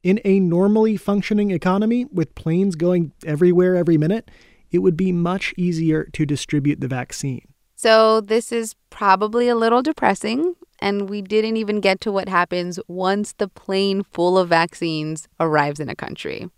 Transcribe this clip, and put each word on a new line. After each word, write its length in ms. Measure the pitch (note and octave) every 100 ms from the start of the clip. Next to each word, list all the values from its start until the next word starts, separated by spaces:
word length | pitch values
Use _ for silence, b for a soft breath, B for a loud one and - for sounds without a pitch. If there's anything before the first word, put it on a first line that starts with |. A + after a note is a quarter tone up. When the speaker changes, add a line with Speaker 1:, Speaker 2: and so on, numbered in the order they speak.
Speaker 1:
In 200 | F3+ G#3
a 160 | G3+ G3
normally 560 | F#3 E3+ G3+ G#3+ A3 G#3
functioning 560 | - G3+ - G#3 G#3
economy 540 | F3 F#3 F#3+ A3 A#3+ B3
with 280 | F3+ D#3
planes 420 | - D#3+ E3+ G3 D#3+
going 360 | F3 F3+ D#3 _ D#3+
everywhere 500 | D3+ F3+ F3 F3+ F3+
every 220 | E3+ D#3+
minute, 340 | D#3 A3 - b b b b
it 80 | F3
would 160 | F#3+ D#3+
be 160 | F#3+
much 420 | F3 E3+ F#3 - -
easier 480 | F3+ E3 E3 D#3 -
to 120 | - D3
distribute 540 | C#3+ - D3+ C#3+ D3
the 80 | B2+
vaccine. 580 | B2+ B2 - C#3 B2 _ _ _ -
Speaker 2:
So 460 | A3+ A3 A3 A3
this 320 | G3+ A3 -
is 220 | A#3 A3 - _
probably 600 | - G3+ F#3+ G#3+ A#3 A#3+
a 60 | A#3
little 260 | A3+ A#3+
depressing, 760 | C4 - B3 G3 G#3+ B3 F4 F4 - _
and 300 | G3+ G3+ G3
we 120 | G#3
didn't 360 | F#3+ G#3+ A3 A3+
even 240 | G#3 G#3
get 180 | G3 F#3+
to 120 | A3+
what 160 | G3 F#3+
happens 500 | F#3 F3 F3+ F3 F3 -
once 460 | F3+ F#3 G3+ G#3
the 160 | - G3
plane 540 | - - F#3+ G3 G3
full 340 | G3 - F3 F#3
of 100 | F3
vaccines 800 | E3 E3 - E3+ D#3 D#3 D#3+ - _
arrives 440 | E3 D3+ D3 D3
in 80 | C#3
a 60 | -
country. 540 | - - - - F3